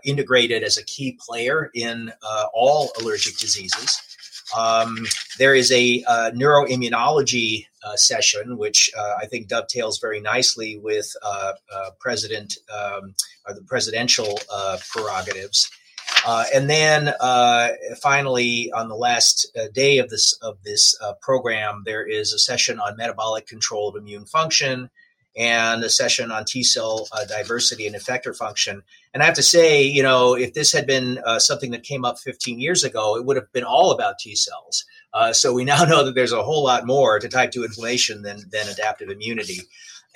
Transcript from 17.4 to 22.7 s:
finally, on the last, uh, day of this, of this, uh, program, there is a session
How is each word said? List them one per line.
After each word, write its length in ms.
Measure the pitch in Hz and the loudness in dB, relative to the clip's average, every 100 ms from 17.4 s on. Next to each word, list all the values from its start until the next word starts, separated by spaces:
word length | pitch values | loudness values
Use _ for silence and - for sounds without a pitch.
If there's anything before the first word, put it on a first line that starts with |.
| 120 120 120 - - 120 | 4 4 2 -2 -10 -4
finally, 680 | 143 139 139 123 120 120 117 | 0 0 0 0 0 -2 -4
on 140 | 110 113 | -6 -6
the 80 | 110 | -2
last, 540 | 120 117 - - - 117 | 0 4 4 2 -2 -6
uh, 100 | 107 | -6
day 240 | 104 139 135 | 2 4 4
of 120 | 120 | 2
this, 240 | 107 - - | 0 0 0
of 200 | 113 104 | -4 -12
this, 320 | 104 104 - - | -6 2 2 2
uh, 120 | 104 101 | -4 -6
program, 600 | - 131 120 110 107 104 110 | 0 0 0 -2 -4 -6 -6
there 200 | 107 104 | -6 -4
is 280 | 107 104 | -4 -2
a 60 | 107 | 0
session 400 | - 120 - | 0 2 0